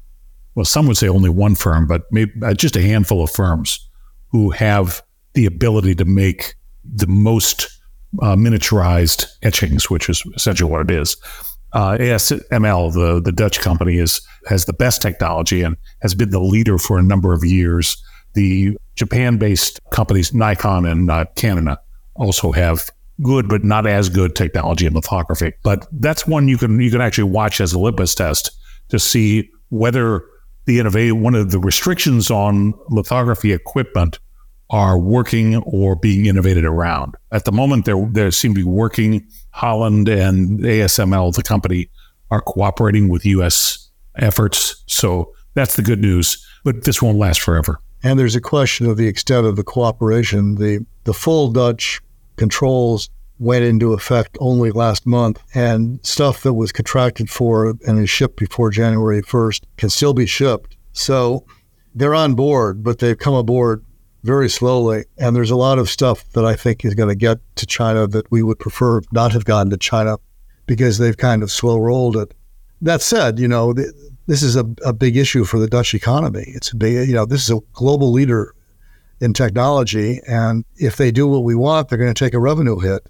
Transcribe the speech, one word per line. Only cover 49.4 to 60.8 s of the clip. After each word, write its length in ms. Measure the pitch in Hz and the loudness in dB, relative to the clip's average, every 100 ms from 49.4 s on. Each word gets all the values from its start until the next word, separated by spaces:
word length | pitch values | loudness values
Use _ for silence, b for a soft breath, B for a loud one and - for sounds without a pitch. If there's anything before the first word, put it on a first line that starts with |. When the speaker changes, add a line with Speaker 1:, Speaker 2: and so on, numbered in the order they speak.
| 113 | 2
Speaker 2:
of 100 | 104 | 0
the 80 | |
cooperation. 920 | 98 127 120 110 110 113 117 107 101 101 | -4 -2 -2 0 0 0 0 0 0 0
The, 280 | 104 104 117 - | -2 -2 -6 -10
the 100 | - | -8
full 380 | - - 160 139 | -4 0 0 2
Dutch 500 | 113 120 120 - - - _ _ - | 2 0 -2 -6 -8 -14 _ _ -2
controls 760 | 107 - 135 131 120 110 - - - - | -2 0 0 2 0 -2 -6 -16 -20 -6
went 260 | 117 123 120 | 0 2 2
into 280 | 113 117 | 2 2
effect 440 | 104 - 120 107 - | 0 0 -2 -2 -4
only 320 | 131 123 117 | -2 0 0
last 340 | 107 117 104 120 | 0 0 0 0
month, 360 | 120 117 110 - | 0 0 -4 -6
and 460 | 131 120 113 113 127 - | -2 0 0 -2 -4 -6
stuff 380 | - 143 127 | -2 0 0
that 100 | 139 | -2
was 180 | 113 110 | -2 -2
contracted 580 | - 110 131 123 - 113 | -4 -4 0 0 -2 -6
for 440 | - 117 110 110 113 - | -2 0 2 0 -2 -2
and 140 | 110 | 0
is 100 | 101 | 0
shipped 280 | - 131 - | 0 -2 -2
before 320 | 101 - 113 | -6 -2 0
January 520 | 104 117 110 110 104 | 0 0 0 0 -2
first 440 | 101 120 113 101 - - | -2 -2 0 -4 -10 -6
can 120 | 107 | -4
still 240 | - 143 | 0 0
be 120 | 131 117 | 2 0
shipped. 520 | - 135 110 - - | 0 0 -2 -6 -20